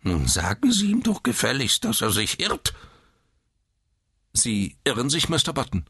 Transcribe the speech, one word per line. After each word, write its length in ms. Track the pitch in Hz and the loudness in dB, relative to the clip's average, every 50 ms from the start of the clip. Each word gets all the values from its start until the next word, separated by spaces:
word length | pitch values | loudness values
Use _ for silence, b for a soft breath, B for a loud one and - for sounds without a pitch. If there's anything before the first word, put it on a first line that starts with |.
Nun 260 | _ - 92 80 73 | _ 0 0 2 2
sagen 440 | 64 - - 87 87 - 202 - 277 | 2 0 0 0 0 -2 2 2 2
Sie 200 | 247 196 202 202 | 2 4 2 2
ihm 120 | 202 240 254 | 2 2 2
doch 200 | - 214 185 - | 0 -2 0 0
gefälligst, 600 | - 240 - - - 123 135 135 110 - - - | -2 -2 0 0 0 2 0 0 0 0 0 0
dass 160 | 226 226 - | -2 -2 0
er 100 | - 113 | 0 0
sich 280 | 101 104 107 104 - - | 0 0 0 -2 -2 -2
irrt. 340 | - 196 208 339 - - - B B B B B B B B B B B B B _ _ _ _ _ _ _ _ _ _ _ _ _ _ _ _ _ _ _ | -2 -4 -4 -2 -4 -6 -6 B B B B B B B B B B B B B _ _ _ _ _ _ _ _ _ _ _ _ _ _ _ _ _ _ _
Sie 440 | - - 117 110 104 98 92 - - _ | 0 0 2 2 0 0 -2 -4 -4 _
irren 260 | - 139 107 123 139 | -2 0 0 -2 -2
sich, 200 | 139 170 170 - | 0 0 0 0
Mister 240 | 165 160 147 - 165 | 0 0 0 0 0
Button 320 | 143 127 - - 95 80 | -4 -4 -2 -4 -6 -6